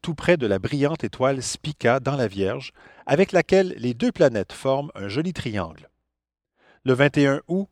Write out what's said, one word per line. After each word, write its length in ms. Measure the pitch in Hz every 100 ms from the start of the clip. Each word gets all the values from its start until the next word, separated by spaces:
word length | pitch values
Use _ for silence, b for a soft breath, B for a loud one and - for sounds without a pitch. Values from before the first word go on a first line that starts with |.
tout 140 | - 156
près 200 | - 175
de 120 | 117
la 120 | 98
brillante 460 | - 143 143 160 110
étoile 360 | - 131 139
Spica 600 | 110 - 151 151 117 131
dans 140 | 131 139
la 120 | 113
Vierge, 460 | 98 95 135 - B B B -
avec 260 | 147 190
laquelle 440 | 180 - 190 185 -
les 160 | 123
deux 180 | 120 247
planètes 420 | - 147 110 92
forment 380 | - 135 135 147 -
un 120 | 98
joli 240 | 113 175
triangle. 580 | 165 127 104 82 - - _ _ _ _ _ _ b b b
Le 100 | 131
vingt 240 | 127 143 147
et 100 | 139
un 140 | 139 -
août, 220 | 180 196